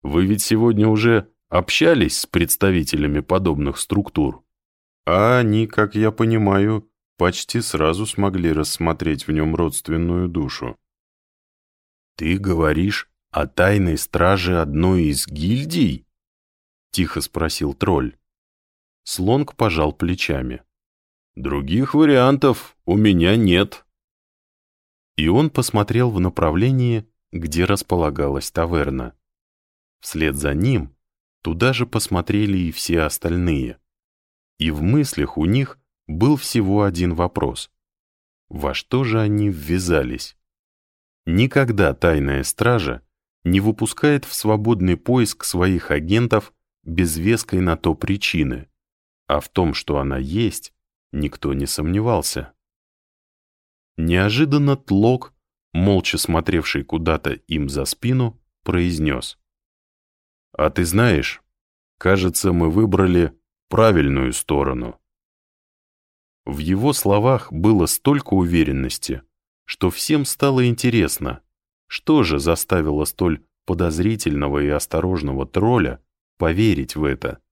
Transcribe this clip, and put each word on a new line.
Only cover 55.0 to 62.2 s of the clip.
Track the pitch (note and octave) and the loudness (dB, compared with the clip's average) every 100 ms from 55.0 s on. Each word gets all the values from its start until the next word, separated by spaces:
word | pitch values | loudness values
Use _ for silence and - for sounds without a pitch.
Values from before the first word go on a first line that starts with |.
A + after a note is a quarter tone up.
| A2+ B2+ - _ _ _ _ | 2 0 -4 _ _ _ _
молча | D#2+ F#2+ G2 - E2 | 0 2 2 0 -4
смотревший | - E2 E2 E2+ D#2 - | 0 0 0 -2 -2 -6
куда-то | C#2 E2 E2 D#2+ D#2 | -4 -4 -2 -2 -2
им | C2 _ D#2 C#2+ | -8 _ -4 -4
за | C#2 | -4
спину, | C2+ - A#2 C3 A#2+ - _ _ | -6 -6 -2 -2 -2 -6 _ _
произнес: | - F2 F2 E2 D#2 - - - _ _ _ _ _ _ _ _ _ _ _ | -4 0 0 0 -2 -2 -8 -16 _ _ _ _ _ _ _ _ _ _ _
"А | - D2+ | -2 -2
ты | - | 0
знаешь, | E2+ F#2+ A#2+ D#2+ C2 - _ _ _ _ _ _ | 0 2 4 2 0 -8 _ _ _ _ _ _
кажется, | F2+ G2 | 2 2